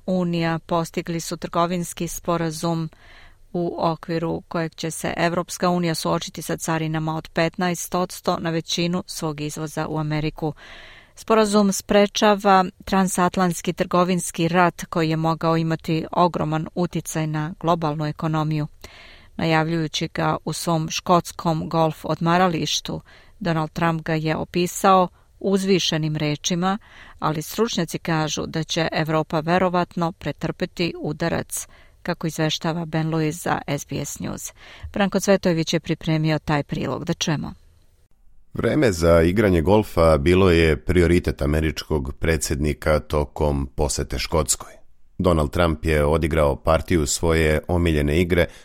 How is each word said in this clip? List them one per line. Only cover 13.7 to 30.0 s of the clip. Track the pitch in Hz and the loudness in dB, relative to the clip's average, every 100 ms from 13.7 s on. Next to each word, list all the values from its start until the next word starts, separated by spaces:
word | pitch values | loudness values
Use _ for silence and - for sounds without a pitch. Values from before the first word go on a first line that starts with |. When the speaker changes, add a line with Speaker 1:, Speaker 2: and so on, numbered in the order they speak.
Speaker 1:
trgovinski | - 185 175 180 180 - - 165 | -4 0 2 2 0 -2 -2 2
rat | 180 175 - - | 4 2 0 -4
koji | 175 160 | -2 0
je | |
mogao | 160 160 160 165 165 | 0 0 0 2 2
imati | 160 160 - 160 - | 0 -2 -2 -2 0
ogroman | 165 175 170 156 156 160 | 2 2 2 -2 -2 -4
uticaj | 180 175 170 - 160 156 | -2 -2 -4 -4 -4 -2
na | 151 151 - | -2 -4 -2
globalnu | 160 175 160 156 | 0 0 0 -2
ekonomiju. | 151 - 160 156 156 156 151 - - - - - - - | -4 -4 -2 0 0 -2 -4 -8 -20 -20 -20 -20 -14 -4
Najavljujući | 165 160 160 165 156 - 160 | 2 2 2 -2 -2 -4 -6
ga | - 160 160 | -2 -2 -2
u | 160 | -6
svom | 156 175 165 160 | -6 -2 -2 -2
škotskom | - - 175 - - 170 160 175 | -4 2 2 0 -4 -2 -2 -2
golf | 165 160 - | 0 0 0
odmaralištu, | - 165 165 175 185 160 151 - - 160 - - - - | -6 -2 2 2 2 0 -4 -4 -6 -10 -12 -20 -20 -6
Donald | 180 160 156 | -2 -2 -2
Trump | - 165 165 | 0 0 0
ga | 165 | -2
je | 156 156 | -2 0
opisao | 160 - 175 175 - 196 190 180 - _ - | -2 -2 -2 -2 2 6 6 4 -4 _ -6
uzvišenim | 202 196 190 180 - 156 156 | 0 2 4 2 2 0 -2
rečima, | 156 151 - - 175 185 208 - - - - | -2 -2 -2 -2 -2 0 -2 -8 -20 -20 -6
ali | 156 156 | -4 -2
stručnjaci | - - 233 - 165 165 | -4 -2 0 0 -4 -4
kažu | - 160 156 - | -2 -2 -2 -4
da | - 165 | -4 -6
će | 156 170 160 | -4 -2 -2
Evropa | - 156 156 151 165 | -2 0 0 0 -2
verovatno | 160 185 185 180 175 180 | 0 2 2 0 -2 -4